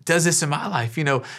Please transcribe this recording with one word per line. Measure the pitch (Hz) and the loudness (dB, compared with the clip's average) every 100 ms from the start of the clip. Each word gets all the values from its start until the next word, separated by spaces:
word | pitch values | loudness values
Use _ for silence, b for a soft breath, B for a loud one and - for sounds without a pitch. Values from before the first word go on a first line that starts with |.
does | - 170 170 | 0 2 4
this | 156 | 2
in | 151 | 0
my | 143 - | -2 -2
life. | 180 113 165 | -2 -2 -2
You | |
know, | 143 135 B | 0 0 B